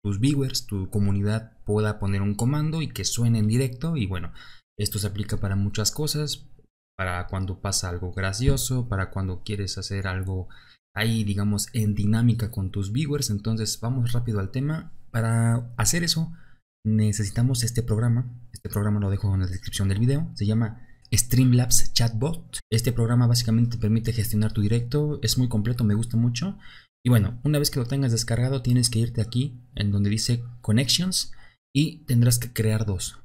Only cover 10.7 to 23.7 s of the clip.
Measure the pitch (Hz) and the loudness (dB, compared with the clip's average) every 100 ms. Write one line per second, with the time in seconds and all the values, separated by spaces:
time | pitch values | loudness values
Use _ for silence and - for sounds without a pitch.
10.7 | _ _ - 113 113 104 101 104 101 - | _ _ -4 0 0 0 0 0 0 -2
11.7 | 117 107 101 101 113 120 117 101 - 95 | -2 0 2 2 4 4 2 -2 -4 -4
12.7 | 101 98 117 151 143 131 101 107 113 107 | -4 -4 -2 -2 -2 -2 -2 -2 -2 -2
13.7 | - 117 131 120 120 120 107 98 127 143 | -4 -4 -2 0 0 0 -2 -2 -4 -4
14.7 | 160 - - - 120 113 117 117 117 120 | -4 -8 -16 -8 -4 0 2 2 0 -2
15.7 | - 110 170 170 165 160 - - - _ | -2 0 2 0 -2 -2 -8 -18 -20 _
16.7 | _ 107 110 107 104 101 - 123 127 113 | _ 0 2 2 2 -2 2 2 2 0
17.7 | - - 107 120 120 120 - - - 101 | -2 0 0 2 2 0 -8 -16 -14 -6
18.7 | 104 104 104 101 98 101 95 92 95 - | -2 0 0 0 0 0 0 0 -4 -6
19.7 | - 98 98 123 143 165 - 104 110 110 | -2 0 2 2 2 -2 -2 0 2 0
20.7 | - - - - - - 120 127 123 123 | -4 -18 -20 -2 0 2 4 6 6 8
21.7 | - - - 117 113 139 165 - - - | 8 8 4 2 2 -2 -4 -8 -14 -2
22.7 | 110 131 120 113 120 120 120 - 113 120 | 0 2 0 2 4 4 4 4 4 2